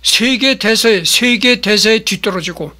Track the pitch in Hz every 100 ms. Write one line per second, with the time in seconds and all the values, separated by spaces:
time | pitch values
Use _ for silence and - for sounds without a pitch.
0 | - - 233 254 262 269 202 220 233 202
1 | 160 - 247 240 247 247 202 208 202 220
2 | 226 190 - 185 165 175 151 -